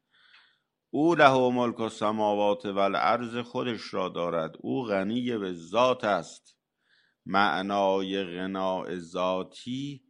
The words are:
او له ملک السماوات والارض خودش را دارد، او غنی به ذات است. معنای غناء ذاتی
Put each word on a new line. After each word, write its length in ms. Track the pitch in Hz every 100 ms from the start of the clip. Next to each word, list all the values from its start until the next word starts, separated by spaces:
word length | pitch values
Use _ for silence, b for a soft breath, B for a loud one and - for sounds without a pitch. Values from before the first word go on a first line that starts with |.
| _ b b b b b b _ -
او 260 | 131 165 160
له 340 | 143 131 127
ملک 300 | 123 120 110
السماوات 840 | 110 - 107 110 104 104 104 101 104
والارض 720 | 98 98 95 92 120 120 120
خودش 560 | 117 127 123 104 -
را 160 | 98 92
دارد، 460 | 87 85 85 82 -
او 240 | 110 131
غنی 540 | 113 98 95 120 123 113
به 160 | 95
ذات 500 | 85 82 107 127 123
است. 520 | 107 92 80 - _ _ _ _ _ _ _ _ -
معنای 960 | 98 101 80 98 101 98 98 95 98
غناء 720 | 90 87 95 95 95 92 - 90
ذاتی 1040 | 82 90 92 92 - - 120 131 143 135